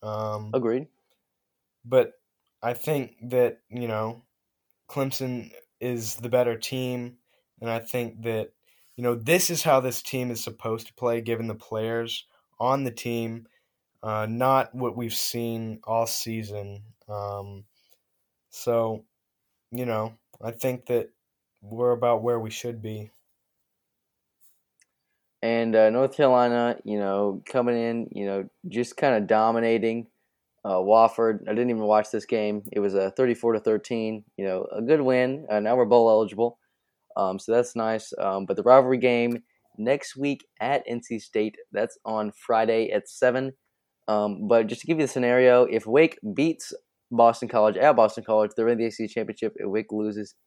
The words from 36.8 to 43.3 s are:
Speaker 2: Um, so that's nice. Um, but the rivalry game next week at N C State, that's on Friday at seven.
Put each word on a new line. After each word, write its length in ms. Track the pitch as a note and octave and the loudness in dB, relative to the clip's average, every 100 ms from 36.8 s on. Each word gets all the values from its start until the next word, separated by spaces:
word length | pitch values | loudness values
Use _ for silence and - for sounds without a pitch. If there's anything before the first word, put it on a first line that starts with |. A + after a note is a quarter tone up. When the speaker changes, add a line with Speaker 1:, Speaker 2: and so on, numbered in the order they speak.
| _ _ _ - | _ _ _ -4
Speaker 2:
Um, 220 | F#2+ F#2+ | -4 -4
so 140 | - | 0
that's 240 | A#2 A#2+ A#2 | 0 0 -2
nice. 360 | A2 A2 - - | -2 -4 -6 -6
Um, 280 | F#2+ G2 G2 | -4 -4 -4
but 100 | G2 | 0
the 80 | |
rivalry 340 | G#2+ C3 B2+ C3 | 8 8 8 2
game 460 | B2 A#2+ A#2+ A#2 - _ _ - | 2 2 0 -2 -10 _ _ -6
next 400 | A2 C#3 - C3+ | -2 -2 -2 -6
week 280 | C#3+ C#3 - _ | -4 -4 -10 _
at 220 | A#2 C#3+ - | -2 -2 -2
N 160 | A#2+ | -10
C 160 | A#2 A2+ | -8 -10
State, 360 | - A2 G#2+ - - | -4 -2 -2 -6 -10
that's 260 | - A#2 - | -4 -4 -6
on 280 | A2+ A2 G#2+ | -6 -4 -4
Friday 580 | - - A2+ A2+ A2+ A2+ | -8 -2 0 2 2 0
at 180 | G#2 - | -2 -4
seven. 440 | - B2+ | 0 0